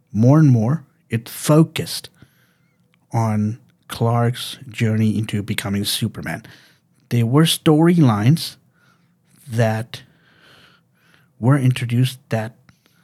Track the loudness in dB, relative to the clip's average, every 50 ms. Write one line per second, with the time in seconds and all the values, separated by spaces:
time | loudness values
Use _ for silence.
0 | _ _ -4 0 4 4 6 6 6 6 4 4 2 0 -2 -4 -6 _ _ _
1 | _ _ -8 -8 -8 -10 -14 -6 0 2 4 4 4 2 0 -6 -10 -8 -10 -12
2 | -14 -16 _ _ -20 -20 _ _ _ _ _ _ _ _ _ _ _ _ _ _
3 | _ _ -4 -2 -2 0 0 -2 -2 -4 -4 -8 _ _ _ _ _ -16 -6 -4
4 | -2 0 0 0 0 0 -2 -4 -8 -14 -14 -16 -18 -16 -6 -4 -2 0 0 0
5 | 0 0 0 -2 -4 -4 -6 -6 -6 -6 -8 -8 -6 -6 -4 -4 -4 -4 -4 -4
6 | -6 -6 -6 -8 -10 -10 -10 -10 -12 -16 -20 -20 _ _ _ _ _ _ _ _
7 | _ -4 -2 -2 0 2 2 2 2 2 0 0 2 2 4 4 4 4 4 4
8 | 4 2 2 2 2 2 2 2 -2 -6 -14 _ _ _ _ _ _ _ _ _
9 | _ _ _ _ _ _ _ _ _ -8 -4 -2 -2 0 -2 -4 -8 -10 -14 -20
10 | -20 _ _ _ _ _ _ _ _ _ _ _ _ _ _ _ _ _ _ _
11 | _ _ _ _ _ _ _ -2 0 2 2 4 2 0 0 0 -4 -4 0 0
12 | 0 0 -2 -8 _ -8 -6 -6 -6 -8 -12 _ _ _ _ _ _ _ _ _